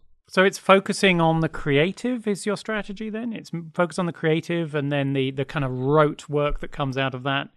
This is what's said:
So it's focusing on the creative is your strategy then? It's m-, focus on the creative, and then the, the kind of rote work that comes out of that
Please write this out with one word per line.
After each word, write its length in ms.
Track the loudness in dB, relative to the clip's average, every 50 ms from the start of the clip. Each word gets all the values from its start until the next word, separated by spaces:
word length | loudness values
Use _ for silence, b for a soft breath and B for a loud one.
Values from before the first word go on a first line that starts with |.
| _ _ -20 _ _ _
So 160 | 2 4 4
it's 140 | 4 2 0
focusing 640 | 4 6 6 6 6 0 -2 2 4 4 4 4 4
on 180 | 4 4 2
the 80 | 0 -2
creative 800 | -2 -4 -2 2 2 4 4 2 0 -4 -4 -4 -4 -2 -2 -4
is 160 | -4 -2 -2
your 140 | -4 -4 -4
strategy 500 | -4 -6 -6 -6 -6 -8 -10 -10 -10 -8
then? 240 | -8 -8 -8 -8 -8
It's 180 | -10 -10 -10 -10
m-, 180 | -10 -10 -10 -2
focus 240 | 0 0 0 0 -2
on 60 | -4
the 60 | -4 -4
creative, 600 | -2 0 2 2 0 0 -2 -4 -4 -4 -2 -2
and 180 | -2 -2 0 0
then 220 | 0 0 0 0
the, 160 | 0 0 -2
the 140 | -2 -4 -6
kind 200 | -4 -4 -4 -4
of 80 | -4 -4
rote 560 | -2 0 2 4 6 4 4 2 -4 -10 -4
work 320 | -2 -2 0 0 -2 -4
that 100 | -6 -8
comes 260 | -6 -4 -4 -2 -2 -2
out 160 | -2 -2 -4
of 80 | -4 -4
that 240 | -4 -4 -4 -4 -8 _